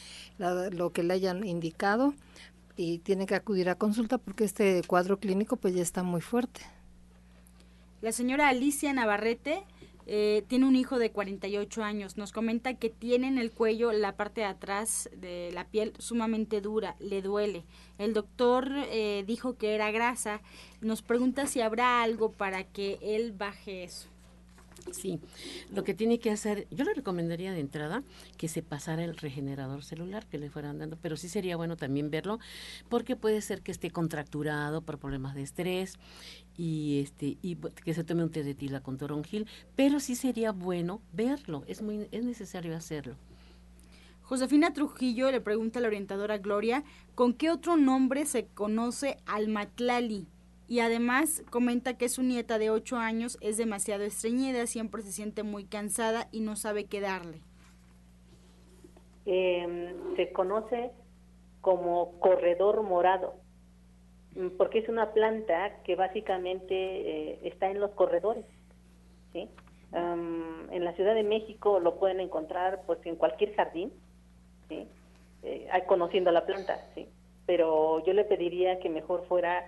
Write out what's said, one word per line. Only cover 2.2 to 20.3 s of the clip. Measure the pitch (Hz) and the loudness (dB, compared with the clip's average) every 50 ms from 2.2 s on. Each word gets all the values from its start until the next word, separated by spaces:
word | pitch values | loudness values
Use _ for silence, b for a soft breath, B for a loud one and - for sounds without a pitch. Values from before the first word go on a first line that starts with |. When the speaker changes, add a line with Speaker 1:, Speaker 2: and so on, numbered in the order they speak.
| B B B B B B B - - - - | B B B B B B B -20 -20 -12 -6
Speaker 1:
y | - 175 165 170 170 | -4 -2 -2 -2 -2
tiene | - - 190 190 196 | 0 0 0 2 2
que | 196 202 | 2 0
acudir | 180 - - 202 185 180 180 | 0 0 2 2 2 4 2
a | 180 | 2
consulta | - 214 214 208 240 226 214 254 | 2 2 2 2 2 2 0 0
porque | 240 - - 190 - 220 | -2 -2 -6 -2 0 0
este | 190 - - 214 196 185 175 165 | 0 2 4 6 6 6 4 4
cuadro | - 185 180 180 185 202 196 | 4 4 4 4 4 2 0
clínico, | - 196 185 196 214 - 254 | 2 2 2 2 2 0 0
pues, | 226 - 190 180 | 0 0 2 2
ya | 180 | 2
está | 175 170 - 196 | 0 0 0 -2
muy | 180 180 175 170 | -2 0 0 -2
fuerte. | - - 240 240 247 262 - - - - - - - - - - - - - b b b b b b b b b b b b b b b - - | -2 0 0 0 0 -2 -6 -12 -20 -20 -20 -20 -20 -20 -20 -20 -20 -20 -20 b b b b b b b b b b b b b b b -12 -6
Speaker 2:
La | - 226 | -4 -4
señora | 226 240 247 247 262 285 294 277 | -2 0 0 2 4 6 6 6
Alicia | 262 247 262 294 285 - 302 285 277 | 6 6 4 2 2 2 0 0 2
Navarrete, | 262 233 214 202 202 214 226 233 - - 285 320 381 392 B B B B B B B - - | 2 2 2 2 2 2 0 -2 -2 -2 -4 -4 -4 -4 B B B B B B B -8 -2
eh, | 208 208 208 214 208 214 208 | 0 2 4 4 4 2 2
tiene | - 254 254 262 | 2 4 4 6
un | 269 262 | 8 6
hijo | 254 254 262 277 247 | 6 4 2 2 2
de | 233 220 | 2 2
cuarenta | 226 208 196 190 202 185 - 190 | 0 -2 -4 -4 -6 -6 -4 -4
y | 202 | -2
ocho | 202 208 208 - 226 | -2 -4 -4 -4 -4
años. | 214 208 208 208 196 190 - | -4 -4 -4 -4 -6 -8 -8
Nos | 214 208 190 | -10 -10 -8
comenta | - 220 226 226 226 233 - 262 254 | -4 -2 0 0 0 0 -2 -4 -4
que | - - 220 | -2 -4 -4
tiene | - - 226 240 247 240 262 | -4 -6 0 2 4 4 4
en | 269 269 254 | 2 2 0
el | 226 226 | 0 -2
cuello | - - 226 220 226 220 233 233 | 0 2 2 2 4 4 2 2
la | 214 214 208 196 - | 4 2 2 0 0
parte | - 208 208 - 233 | -2 -4 -4 -2 -2
de | 214 | -2
atrás | 196 190 - - 190 196 202 220 220 - - - - - | -2 -4 -6 -6 -4 -4 -2 -2 -2 -4 -4 -6 -8 -12
de | 190 185 180 175 175 175 175 | -14 -12 -10 -8 -8 -8 -6
la | 175 175 180 | -6 -8 -8
piel | - - 214 214 214 - - | -2 0 0 0 0 -4 -8
sumamente | - - 233 233 226 226 220 214 220 214 220 208 | -8 -4 -2 0 0 0 0 0 0 0 -2 -2
dura, | 196 214 214 220 208 180 - - | -2 -2 -4 -4 -6 -8 -8 -10
le | - 202 196 196 | -8 -6 -4 -4
duele. | 190 190 202 208 208 208 185 170 165 B B B B B B - | -2 0 0 0 0 0 -2 -6 -10 B B B B B B -4
El | 202 226 | -2 0
doctor, | 214 214 208 - - - 247 240 247 254 254 262 277 285 269 - | 0 0 -2 -4 0 2 4 4 6 4 2 0 -2 -4 -4 -2
eh, | - 226 214 208 202 202 196 | -2 0 0 0 0 -2 -2
dijo | 190 233 - - 254 240 | -2 -4 -4 -4 -6 -4
que | - 214 214 214 | -2 0 0 0
era | 214 214 214 | 2 0 0
grasa. | 214 226 233 240 254 - - 214 | 0 2 0 0 0 -2 -4 -6